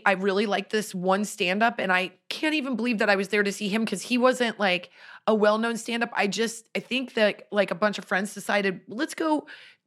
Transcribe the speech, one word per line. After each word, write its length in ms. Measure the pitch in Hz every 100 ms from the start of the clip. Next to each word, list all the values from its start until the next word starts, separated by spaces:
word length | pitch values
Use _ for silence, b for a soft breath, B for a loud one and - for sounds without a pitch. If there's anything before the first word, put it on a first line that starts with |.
| 202
I 80 |
really 320 | 190 196 190 214
liked 260 | 190 202
this 240 | 214 - 185
one 300 | 185 196 208
stand-up, 540 | - 180 202 233 202
and 120 | 190
I 220 | 180 185 - _
can't 260 | - 311 311
even 200 | 269 226
believe 220 | 240 214
that 100 | 214
I 80 | 196
was 100 | 202
there 160 | 208
to 80 | 202
see 160 | 196 208
him 180 | 220 226
'cause 160 | 185
he 140 | - 247
wasn't, 400 | 254 247 240 202
like, 320 | 202 180 - B B B -
a 80 | 220
well-known 400 | 208 214 233 226
stand-up. 320 | - 233 233
I 140 | - 202
just, 400 | 190 226 - - 202
I 40 |
think 340 | - 247 247 233
that, 320 | 208 - -
like, 180 | 208 190
a 60 | 180
bunch 220 | 208 196
of 60 | -
friends 280 | 185 196
decided, 460 | 202 208 208 196 180 -
"Let's 260 | 208 320
go 340 | - 320 302 - B B B